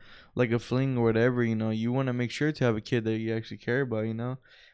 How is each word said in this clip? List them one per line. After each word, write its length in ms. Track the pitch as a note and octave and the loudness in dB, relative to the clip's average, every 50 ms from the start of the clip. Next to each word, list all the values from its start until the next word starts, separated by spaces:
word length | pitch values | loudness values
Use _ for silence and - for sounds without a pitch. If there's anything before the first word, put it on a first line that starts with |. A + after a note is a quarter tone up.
| - - - - - - - | -18 -20 -20 -20 -20 -6 -2
like, 160 | - B2+ A2 | 0 0 2
a 80 | A#2 A#2 | 2 0
fling 380 | - - A#2+ B2+ C3+ C3+ C3 | 0 0 0 0 0 0 2
or 80 | A#2+ A#2 | 2 2
whatever, 400 | A2+ A2 A2+ A#2+ B2+ B2 B2 A#2+ | 4 4 4 4 4 4 2 2
you 100 | A2+ A2+ | 2 0
know, 160 | A2 A2 A2 | 0 0 -2
you 220 | A2 A2 A2+ A#2 B2 | -2 0 0 0 0
wanna 200 | C3+ C3+ B2+ B2 | 0 0 -2 -2
make 180 | B2 B2 A2+ | -2 -2 -4
sure 220 | - - D3 D#3 D3 | -2 -2 -2 -2 0
to 120 | - C3 | 2 2
have 120 | A#2+ A2 | 2 2
a 40 | G#2+ | 0
kid 240 | - - B2+ A#2+ A2 | -2 -2 -2 0 0
that 140 | A2 A2 A2+ | 0 -2 -2
you 160 | A2+ A2 A2+ | -2 -2 -2
actually 240 | A2+ A2 - A2+ - | -4 -4 -8 -12 -8
care 240 | - - A#2+ C3+ C#3 | -4 -2 0 0 0
about, 240 | B2 A2+ A2 A2 | 0 -2 -2 -2
you 80 | A2+ A2 | -2 -4
know? 240 | A2+ A#2 B2 C3 C3 _ _ - - - - | -4 -6 -6 -8 -10 _ _ -20 -20 -20 -20